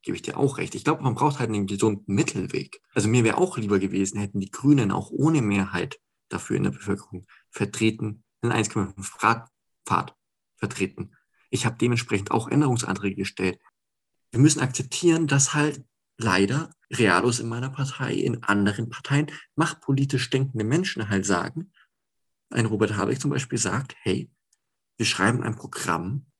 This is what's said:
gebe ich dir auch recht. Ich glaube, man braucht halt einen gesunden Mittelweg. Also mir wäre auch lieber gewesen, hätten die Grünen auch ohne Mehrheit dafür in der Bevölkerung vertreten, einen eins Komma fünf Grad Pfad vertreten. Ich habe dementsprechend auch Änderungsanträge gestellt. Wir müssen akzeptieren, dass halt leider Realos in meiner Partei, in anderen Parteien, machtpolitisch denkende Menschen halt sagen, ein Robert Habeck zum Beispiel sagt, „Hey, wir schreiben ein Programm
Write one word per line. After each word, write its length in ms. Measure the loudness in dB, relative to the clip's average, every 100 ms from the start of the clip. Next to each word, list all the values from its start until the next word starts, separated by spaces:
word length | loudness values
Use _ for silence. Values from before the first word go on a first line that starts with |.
gebe 120 | -6 -8
ich 60 |
dir 160 | -8 0
auch 220 | 0 0
recht. 160 | -6 -2
Ich 80 |
glaube, 180 | 0 0
man 140 | 0 2
braucht 240 | 0 0
halt 100 | -2
einen 160 | -2 -2
gesunden 480 | 2 2 0 -2
Mittelweg. 680 | 0 0 -2 -4 -6 -6 -12 _
Also 160 | -2 2
mir 140 | 4
wäre 160 | 4 2
auch 180 | 0 0
lieber 220 | 0 0
gewesen, 400 | 2 -2 -2 -2
hätten 200 | -4 -4
die 120 | -6
Grünen 400 | 0 4 6 4
auch 180 | 0 -4
ohne 320 | 0 2 4
Mehrheit 580 | 2 2 0 -2 -6 -8 _ _ _
dafür 280 | -10 -4 0
in 60 |
der 60 | 0
Bevölkerung 560 | -2 -6 -6 -6 -16 -16 -20 _
vertreten, 760 | -6 -6 0 0 0 -8 -8 _ _
einen 80 | -2
eins 180 | 0 0
Komma 240 | -2 -4
fünf 240 | -6 -14 0
Grad 320 | 0 0 -4 _ _ _ -2
Pfad 280 | -2 -2 _ _ _ _ _
vertreten. 580 | -8 -4 -6 -6 -14 _ _ _ _
Ich 160 | -2 -2
habe 120 | 0
dementsprechend 480 | 0 0 0 -4 0
auch 200 | -2 0
Änderungsanträge 680 | 2 2 0 -2 -4 -4 -4
gestellt. 420 | -8 -2 -2 -4 _ _ _ _ _ _ _
Wir 100 | 6
müssen 220 | 6 6
akzeptieren, 640 | -2 -4 -6 0 2 4 2
dass 300 | 2 2 2
halt 280 | 0 -2 -14 _ _ _
leider 500 | 0 4 4 2 -4 -12 _
Realos 480 | 2 4 6 4 0
in 100 | -4
meiner 220 | -4 -6
Partei, 420 | -4 -6 -4 -4
in 300 | 0 0 -2
anderen 460 | 0 2 2 0 -6
Parteien, 420 | -8 0 0 0 -6 -10 -2
machtpolitisch 760 | 0 -2 0 2 2 0 0
denkende 360 | 0 0 -2 0
Menschen 440 | 0 0 -4 -2
halt 160 | -2 2
sagen, 460 | 0 0 -8 -12 _ _ _ _ _ _ _ _
ein 160 | 0 0
Robert 280 | 2 0 2
Habeck 240 | 0 0
zum 120 | 0
Beispiel 260 | -2 -2 -2
sagt, 380 | -2 -2 -6 -6
„Hey, 260 | -2 -2 -4 _ _ _ _ _ _ _
wir 80 | -2
schreiben 340 | 2 2 2
ein 140 | -2 -6
Programm 720 | -10 -8 -2 -2 -2 -6 -8